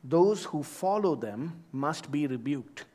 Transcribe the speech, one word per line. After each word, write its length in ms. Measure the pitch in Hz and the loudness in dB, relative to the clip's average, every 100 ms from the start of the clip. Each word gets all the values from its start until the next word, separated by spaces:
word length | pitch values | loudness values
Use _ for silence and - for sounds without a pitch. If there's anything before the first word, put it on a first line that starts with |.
those 420 | 131 165 190 208 - | 4 6 6 4 -2
who 180 | 156 | -6
follow 520 | 139 - 185 208 196 135 | -6 -2 0 2 2 2
them 480 | 110 104 160 165 - | -2 -6 -8 -10 -12
must 400 | 135 143 160 - | -4 -4 -4 -4
be 160 | 147 143 | -2 0
rebuked. 580 | 127 120 143 - - - | -2 -4 -4 -6 -16 -18